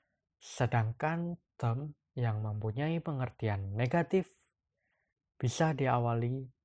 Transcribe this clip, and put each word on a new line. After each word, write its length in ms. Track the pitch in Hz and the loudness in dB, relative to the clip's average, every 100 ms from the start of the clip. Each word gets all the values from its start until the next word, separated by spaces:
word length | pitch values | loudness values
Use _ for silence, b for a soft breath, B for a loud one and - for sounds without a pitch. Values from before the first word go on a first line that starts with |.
| _ _ _ _ | _ _ _ _
Sedangkan 960 | - - 120 120 110 - 156 165 170 175 _ | -10 -2 2 2 0 0 0 0 -4 -6 _
term 400 | - 120 120 151 - _ - | -4 -2 -2 -6 -12 _ -2
yang 240 | 117 107 | 0 0
mempunyai 560 | 107 104 110 110 151 165 | -2 -2 -2 -2 -2 -2
pengertian 720 | 165 139 123 - 110 101 98 104 | -2 -4 -4 -2 -2 -2 -2 0
negatif 500 | 123 170 165 190 - - - _ _ _ _ _ _ _ _ - | 2 2 2 0 0 -10 -20 _ _ _ _ _ _ _ _ -2
bisa 400 | 123 - 160 139 | -2 2 2 4
diawali 720 | 135 123 120 117 120 131 131 _ | 2 4 2 2 0 -2 -8 _